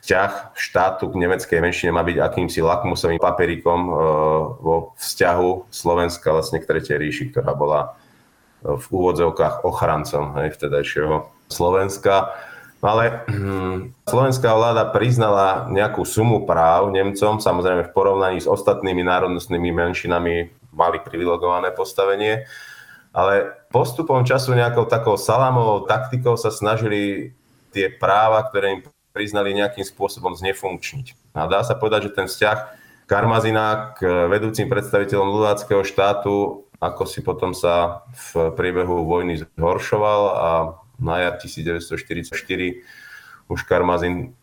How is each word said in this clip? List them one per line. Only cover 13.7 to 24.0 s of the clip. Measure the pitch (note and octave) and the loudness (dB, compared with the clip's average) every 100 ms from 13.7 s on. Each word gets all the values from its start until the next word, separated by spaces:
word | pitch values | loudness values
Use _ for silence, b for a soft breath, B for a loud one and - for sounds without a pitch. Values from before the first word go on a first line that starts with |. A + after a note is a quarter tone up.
| F#2 - - | -6 -8 -10
slovenská | - A#2+ C3+ B2+ A#2+ | -2 2 2 2 4
vláda | A2 A#2 A2+ G#2 | 4 4 2 2
priznala | G2+ A#2+ B2 G#2+ G2+ F#2+ F#2+ - | 2 4 4 4 4 4 2 0
nejakú | F#2+ G#2 G2+ | 0 0 0
sumu | E2+ - A#2 G#2+ - | -2 2 2 2 2
práv | E2 E2 A#2+ G2+ | 4 4 4 2
Nemcom, | F#2+ G2 G2 G#2 G#2+ | 2 0 2 0 2
samozrejme | G2 F2 F2+ F2+ E2+ | 0 2 2 0 0
v | |
porovnaní | G2 G2 G2 F#2 F2+ | 2 2 2 0 0
s | - | 0
ostatnými | G2+ - G2 F#2+ F2+ F2+ | 2 2 0 0 0 2
národnostnými | F2+ F#2 F2 - F2 F2 | 2 0 -4 -4 -2 0
menšinami | E2 F2 F2 F2 F2 F2 E2+ E2+ _ - | 0 0 -2 -2 0 0 -2 -4 _ -20
mali | D2+ E2+ E2 | 0 0 0
privilegované | - E2 F2 E2+ F2+ F2+ F#2 | -6 -4 -2 2 4 2 -2
postavenie, | F2+ F#2+ - G2 G2 G#2+ A2 B B B B B B B | -4 -4 0 0 2 0 0 B B B B B B B
ale | - F#2+ G2+ - - _ | 0 2 2 0 -8 _
postupom | A#2+ B2+ - | 0 0 -4